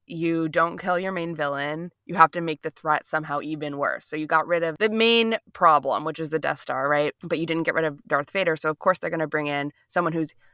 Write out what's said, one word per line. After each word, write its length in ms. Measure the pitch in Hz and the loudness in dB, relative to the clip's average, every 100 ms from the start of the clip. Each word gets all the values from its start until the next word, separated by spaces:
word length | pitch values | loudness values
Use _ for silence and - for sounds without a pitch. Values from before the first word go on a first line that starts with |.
| - | -12
you 420 | 165 165 165 160 | -4 -2 0 0
don't 300 | 165 170 175 | 2 0 0
kill 200 | 185 180 | -2 -2
your 140 | 190 | -2
main 220 | 185 170 | -4 -6
villain, 580 | 156 147 139 143 156 175 - - | -4 -4 -2 -4 -6 -8 -14 -2
you 80 | |
have 160 | 170 160 | 6 6
to 100 | 180 | 6
make 220 | 165 151 | -4 -4
the 80 | 160 | -8
threat 360 | - 160 151 - | -6 -2 -2 0
somehow 360 | 160 156 143 | -4 -4 -6
even 340 | 151 156 147 143 | -6 -6 -6 -2
worse. 300 | 135 64 - | -2 -2 -6
So 100 | 156 | -8
you 100 | 151 | 0
got 200 | 160 156 | 0 2
rid 160 | 170 | 0
of 160 | 165 151 | -2 0
the 100 | 220 | 0
main 480 | 220 226 233 226 226 - | 2 4 4 2 -2 -6
problem, 500 | - 175 147 135 107 156 | 2 6 6 4 0 -2
which 120 | 156 | -4
is 120 | 156 | -4
the 80 | 156 | -2
Death 220 | 143 147 | -2 -4
Star, 280 | - 131 139 | -4 -2 2
right? 260 | 147 147 - | 2 0 -4
But 160 | 170 160 | -4 -2
you 60 | |
didn't 200 | 165 165 | -2 0
get 100 | 160 | 0
rid 100 | - | 0
of 160 | 160 143 - | -2 -4 -2
Darth 220 | 143 147 | -2 -2
Vader. 260 | 196 175 160 | 0 0 0
So, 140 | 156 | -2
of 80 | 151 | -2
course, 200 | 190 180 | 0 0
they're 120 | 170 | -2
gonna 160 | 165 156 | -4 -2
bring 220 | 156 147 | -2 -2
in 220 | 143 143 - - | -2 -4 -8 -6
someone 280 | 180 170 | -2 0
who's 180 | 165 156 - _ | -2 -4 -8 _